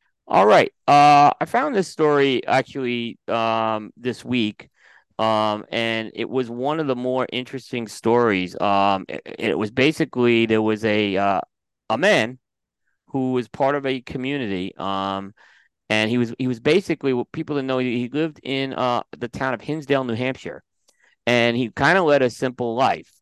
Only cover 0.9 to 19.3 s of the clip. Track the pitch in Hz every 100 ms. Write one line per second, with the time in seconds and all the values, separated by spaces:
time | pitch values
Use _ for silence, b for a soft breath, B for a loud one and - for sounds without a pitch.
0.9 | 143 147 143 143 - 160 233 294 226 180
1.9 | - 156 147 139 127 - 127 - 143 123
2.9 | 120 117 - - 113 113 113 113 110 107
3.9 | - 123 113 123 123 107 - - b b
4.9 | b b - 113 107 107 107 - 113 113
5.9 | 113 110 - 113 127 120 120 131 160 147
6.9 | 123 123 131 123 123 127 135 - 123 113
7.9 | - 113 120 120 95 90 - 101 101 98
8.9 | 98 - - - - 117 80 104 123 135
9.9 | 156 147 127 120 117 113 110 110 107 110
10.9 | 107 104 95 101 95 - _ _ _ -
11.9 | 113 185 175 113 127 _ _ _ _ _
12.9 | _ _ 135 131 127 113 - 135 143 139
13.9 | 131 - 135 127 143 113 95 95 - 95
14.9 | 98 98 98 98 - b b b _ -
15.9 | 107 110 123 117 120 127 117 131 170 -
16.9 | 165 139 123 - - 156 147 131 131 127
17.9 | 120 120 139 160 147 - 135 135 - 123
18.9 | 120 - - 123